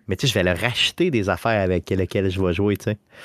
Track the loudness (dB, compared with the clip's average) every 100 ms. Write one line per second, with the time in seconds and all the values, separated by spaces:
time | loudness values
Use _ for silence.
0 | -8 -2 0 2 2 2 -2 0 -2 0
1 | 0 2 0 0 0 2 2 0 0 -2
2 | 0 0 -2 0 0 2 0 0 -2 -4
3 | _ -20